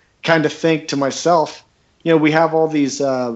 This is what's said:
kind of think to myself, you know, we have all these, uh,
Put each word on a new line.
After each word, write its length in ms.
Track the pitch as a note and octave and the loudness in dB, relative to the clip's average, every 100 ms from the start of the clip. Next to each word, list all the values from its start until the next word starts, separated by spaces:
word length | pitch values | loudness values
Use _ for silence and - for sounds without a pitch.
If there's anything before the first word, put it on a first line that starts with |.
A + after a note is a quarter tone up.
| _ _ | _ _
kind 220 | - E3 D3 | 0 0 0
of 80 | |
think 340 | - E3 D#3 D#3 | -2 -2 -2 -4
to 80 | C#3 | -4
myself, 680 | C3+ - E3 E3+ C#3+ - _ _ _ _ | -4 -2 0 2 0 -8 _ _ _ _
you 80 | E3 | 0
know, 60 | D#3+ | 2
we 140 | D3+ | 4
have 220 | D#3+ E3 D#3+ | 2 2 2
all 120 | D#3 | 0
these, 320 | D3+ C3+ C3 | 0 -2 -2
uh, 340 | C#3 B2+ B2 | -2 -2 -4